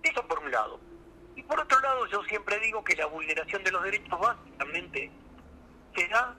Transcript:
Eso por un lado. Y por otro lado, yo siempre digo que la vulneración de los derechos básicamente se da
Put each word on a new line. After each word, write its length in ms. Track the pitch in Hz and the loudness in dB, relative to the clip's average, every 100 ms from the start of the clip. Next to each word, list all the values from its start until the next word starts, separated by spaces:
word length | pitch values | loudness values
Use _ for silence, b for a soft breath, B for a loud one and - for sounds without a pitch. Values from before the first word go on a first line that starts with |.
Eso 240 | 220 254 240 | 2 0 -2
por 120 | - | -4
un 120 | 147 | 0
lado. 280 | 120 107 - - - - - - | 0 0 -4 -16 -20 -20 -20 -18
Y 80 | - | -18
por 160 | - 302 | -2 0
otro 200 | 302 262 | 4 4
lado, 260 | 269 262 | 6 2
yo 180 | 208 202 | 0 -2
siempre 340 | 190 214 202 208 | -2 -4 -2 0
digo 240 | 220 220 | 0 -2
que 120 | 196 | 0
la 120 | 160 156 | 0 0
vulneración 560 | 160 156 156 156 196 | -2 -2 -2 -2 -2
de 80 | 185 | 0
los 120 | 185 | 0
derechos 360 | 190 208 - 175 | -2 -4 -4 0
básicamente 920 | 220 - - - 143 165 175 139 135 - - - - - - - - | 2 0 -10 -8 -6 -6 -6 -8 -8 -14 -20 -20 -20 -20 -20 -20 -8
se 120 | - 175 | -2 2
da 280 | 220 247 | 4 2